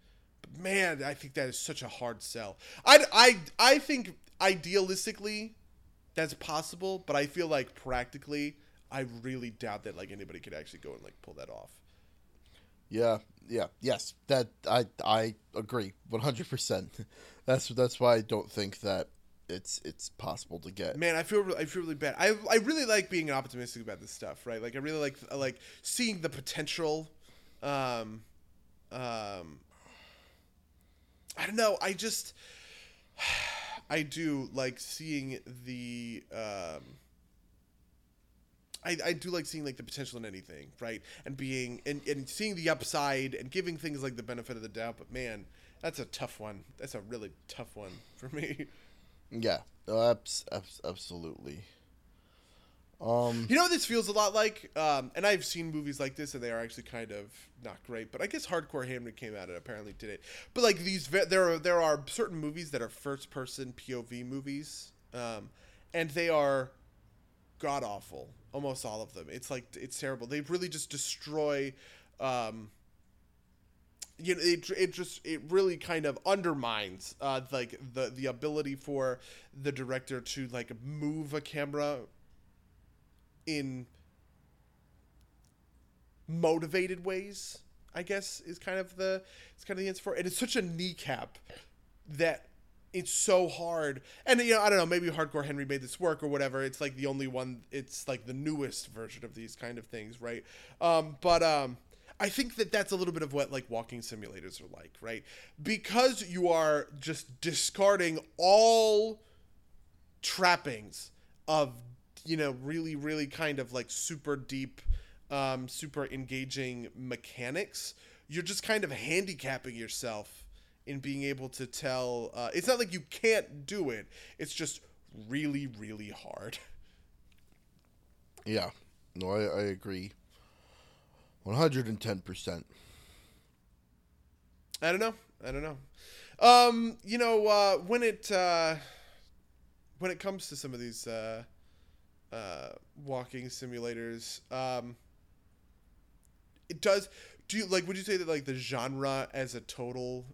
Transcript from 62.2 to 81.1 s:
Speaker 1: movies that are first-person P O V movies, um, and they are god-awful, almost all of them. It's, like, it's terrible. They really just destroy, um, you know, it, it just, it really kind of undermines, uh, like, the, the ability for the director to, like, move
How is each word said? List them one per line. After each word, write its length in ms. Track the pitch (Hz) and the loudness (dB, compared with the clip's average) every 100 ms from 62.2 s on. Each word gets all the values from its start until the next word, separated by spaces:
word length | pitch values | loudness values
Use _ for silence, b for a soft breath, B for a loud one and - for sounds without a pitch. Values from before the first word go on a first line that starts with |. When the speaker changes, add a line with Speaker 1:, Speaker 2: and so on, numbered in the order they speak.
| 214 165 | -2 -2
Speaker 1:
movies 340 | 151 160 160 | -4 -6 -6
that 100 | 139 | -4
are 60 | 113 | -4
first-person 840 | - 143 139 - 139 127 - 131 | -6 -6 -6 -8 -10 -8 -8 -10
P 200 | 123 - | -10 -8
O 80 | 123 | -8
V 220 | 117 120 | -6 -10
movies, 680 | 123 135 139 139 151 - - - _ | -8 -8 -6 -8 -8 -14 -16 -20 _
um, 360 | 123 117 110 107 b b b b | -8 -6 -6 -10 b b b b
and 160 | 170 165 | -2 -2
they 180 | 151 170 | 0 2
are 440 | 156 143 135 127 - - _ - - _ _ _ - | 4 4 2 0 -8 -20 _ -20 -20 _ _ _ -6
god-awful, 720 | 151 139 113 101 - 69 64 - - | -2 -2 -2 -6 -10 -14 -14 -18 -12
almost 320 | 139 143 131 | -6 -4 -4
all 160 | 120 107 | -6 -8
of 140 | 107 | -8
them. 140 | 92 78 | -12 -12
It's, 180 | 120 - | -12 -8
like, 280 | 131 - - | -8 -10 -14
it's 240 | 127 - | -10 -8
terrible. 260 | 139 127 120 | -6 -6 -6
They 140 | 147 | -6
really 280 | 147 180 180 | -4 -4 -4
just 220 | 147 - | -6 -8
destroy, 800 | 139 - - 147 151 147 143 139 135 b b b - | -6 -6 -6 -4 0 2 0 -2 -6 b b b -6
um, 520 | 131 123 113 113 104 - _ _ _ _ _ _ _ _ _ _ _ _ - - | -2 -2 -2 -6 -14 -20 _ _ _ _ _ _ _ _ _ _ _ _ -18 -6
you 120 | 170 | -2
know, 60 | 180 | 2
it, 240 | 170 175 175 185 | 4 2 0 0
it 160 | 185 | 0
just, 340 | - 175 - - | 0 -8 -8 -6
it 140 | 156 151 | -6 2
really 300 | 185 190 165 | 4 4 2
kind 260 | - 165 | -2 0
of 140 | 147 127 185 | 0 0 2
undermines, 880 | 202 175 143 117 107 101 95 - - | 2 2 0 0 -2 -2 -8 -14 -6
uh, 180 | 139 131 127 | -2 -2 -2
like, 300 | 135 120 120 131 | -4 -4 -8 -8
the, 180 | 123 131 | -4 -4
the 120 | 127 135 | -2 -4
ability 480 | 120 147 151 143 | -2 -2 -2 -2
for 440 | 135 - 139 131 123 B B B 139 | -6 -4 -2 0 -2 B B B -8
the 100 | 143 | -6
director 480 | 135 127 131 127 127 | -4 -4 -4 -4 -8
to, 260 | 120 139 127 | -6 -6 -6
like, 220 | 120 117 113 | -6 -8 -10
move 480 | 131 151 147 | -10 -6 -4